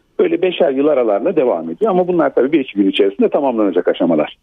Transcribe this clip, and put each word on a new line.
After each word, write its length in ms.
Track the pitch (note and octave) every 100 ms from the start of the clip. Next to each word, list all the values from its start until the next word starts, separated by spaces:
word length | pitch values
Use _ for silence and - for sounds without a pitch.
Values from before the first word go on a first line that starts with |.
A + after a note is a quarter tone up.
| _ -
böyle 240 | F3+ E3+
beşer 280 | F#3 - E3+
yıl 160 | C3+ D3
aralarla 500 | C3+ A#2 G2+ D3 E3
devam 340 | B2+ F2 E2
ediyor. 200 | E2 A3
Ama 180 | F3+ F3+
bunlar 260 | F3 C#3
tabii 180 | - C3
bir 80 | D#3
iki 140 | B2+
gün 160 | G2+ G2
içerisinde 380 | - G2 - G#3+
tamamlanacak 600 | F3 C#3 A2+ G#2 F2 -
aşamalar. 480 | - E2+ D#2 D2+ -